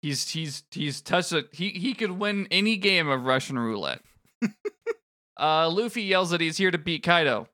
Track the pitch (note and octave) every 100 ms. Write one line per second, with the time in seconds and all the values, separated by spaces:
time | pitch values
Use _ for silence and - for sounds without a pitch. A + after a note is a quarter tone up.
0 | D3 C#3 - D#3+ D#3+ C#3 - - D3 C3+
1 | - F3+ E3+ E3 - - G3 F3+ A#3+ A#3+
2 | G#3+ F#3 G#3 G3+ F#3+ F3+ G#3+ G#3+ G3 F#3
3 | D3+ C3+ B2+ C3 - C3 A2+ G#2 C#2+ B1+
4 | - _ _ _ G#3+ - G#4 - - A4+
5 | _ _ _ - D3+ D#3 E3 F3+ A#3 A#3
6 | G3+ F#3 F3 E3+ E3 D#3+ F#3 F3 D#3+ D#3+
7 | E3+ E3+ D3 A2 -